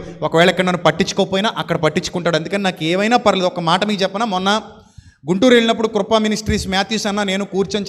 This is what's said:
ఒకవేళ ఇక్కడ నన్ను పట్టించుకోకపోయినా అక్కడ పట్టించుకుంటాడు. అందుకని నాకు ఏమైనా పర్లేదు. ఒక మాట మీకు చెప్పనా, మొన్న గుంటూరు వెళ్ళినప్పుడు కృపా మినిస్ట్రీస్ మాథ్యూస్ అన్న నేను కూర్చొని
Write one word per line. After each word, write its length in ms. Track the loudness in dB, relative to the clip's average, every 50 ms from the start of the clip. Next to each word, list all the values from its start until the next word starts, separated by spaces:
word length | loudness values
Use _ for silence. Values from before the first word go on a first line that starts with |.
| -4 -10 -10 -6
ఒకవేళ 280 | -4 0 4 4 4 4
ఇక్కడ 160 | 4 2 0
నన్ను 160 | 0 0 2
పట్టించుకోకపోయినా 720 | 2 2 2 2 0 -2 0 -2 0 0 0 -2 -2 -2 -2 -4
అక్కడ 200 | -4 -4 -2 0
పట్టించుకుంటాడు. 580 | 0 0 0 0 -4 -4 -6 -4 -2 0 0
అందుకని 280 | 0 -2 -2 -4 -2 -2
నాకు 200 | -2 -2 -2 -2
ఏమైనా 340 | -2 0 0 0 2 0 2
పర్లేదు. 300 | 2 2 2 2 0 -2
ఒక 120 | -2 -2
మాట 240 | 0 0 2 2 2
మీకు 180 | 0 0 0
చెప్పనా, 240 | -2 -2 -2 -4 -4
మొన్న 360 | -2 -2 -2 0 0 0 0 -2 -6 -18 -20 -20 _ _ -20 -20 -20 -20 _ -4 -4
గుంటూరు 240 | 0 4 6 6 6
వెళ్ళినప్పుడు 340 | 6 6 4 0 0 0 -2
కృపా 300 | 0 -2 0 2 2 2
మినిస్ట్రీస్ 500 | 2 2 -2 -2 -2 -2 -2 -2 -2 -2
మాథ్యూస్ 400 | -2 -2 -2 -2 -2 -4 -2 -2
అన్న 160 | -2 -2 -2
నేను 220 | -2 -2 -4 -4
కూర్చొని 400 | -4 -2 -2 -2 -2 -2 -4 -2